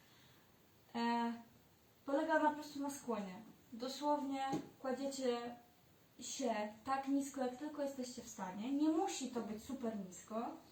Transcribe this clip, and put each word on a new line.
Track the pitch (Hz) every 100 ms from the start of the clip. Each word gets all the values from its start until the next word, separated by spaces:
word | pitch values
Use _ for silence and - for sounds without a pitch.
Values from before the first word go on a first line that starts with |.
| - - - - - - - - - 233
E, | 233 233 233 233 - - - - - - -
polega | 285 320 311
ona | 302
po | 294
prostu | - 277
na | 277
skłonie. | 277 - 214 190 185 - - -
Dosłownie | 226 254 254 294 294 269 277 269 285 - -
kładziecie | 262 254 277 - 254 240 240 - - - - - - -
się | 247 - 247 214 214 -
tak | - 269 269
nisko, | 277 277 277
jak | 247 247
tylko | 294 294
jesteście | 277 262 240 -
w | -
stanie. | - 190 202 240
Nie | 285 311
musi | 330 381 330 254
to | 233
być | 202 214
super | - 254 226 208 185
nisko. | 180 - 220 254 320 -